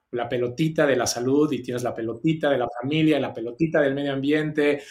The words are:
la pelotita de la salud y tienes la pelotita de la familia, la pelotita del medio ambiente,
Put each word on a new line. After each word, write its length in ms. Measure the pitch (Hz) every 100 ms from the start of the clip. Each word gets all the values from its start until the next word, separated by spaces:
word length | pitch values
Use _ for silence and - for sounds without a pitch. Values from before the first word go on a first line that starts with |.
| _
la 180 | 120 120
pelotita 560 | 123 120 120 160 160 151
de 100 | 123
la 100 | 110
salud 460 | 120 123 143 151
y 100 | 131
tienes 200 | - 123
la 120 | 120
pelotita 540 | - 113 113 160 160 147
de 80 | 131
la 120 | 120 -
familia, 400 | 127 156 156 143
la 140 | 120
pelotita 480 | 117 113 117 165 160
del 120 | 143
medio 200 | 139 143
ambiente, 680 | 139 139 151 156 147 147 143 -